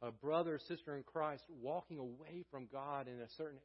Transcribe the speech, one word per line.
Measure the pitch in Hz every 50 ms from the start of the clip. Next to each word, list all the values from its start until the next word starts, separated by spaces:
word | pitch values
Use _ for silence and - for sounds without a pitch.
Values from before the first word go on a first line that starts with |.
a | 120 120
brother | 113 110 131 147 156 165 170 165 156
or | 143
sister | - - 175 160 - 156 143 139
in | 131
Christ, | - - 165 151 151 147 135 - - 170 127
walking | 117 135 156 180 175 - 165 147
away | 131 123 120 131 156 151 165 180 175 -
from | - 135 127 110 139
God | 139 135 143 143 139 135 127
in | 123 120
a | 120 - - -
certain | 160 156 143 131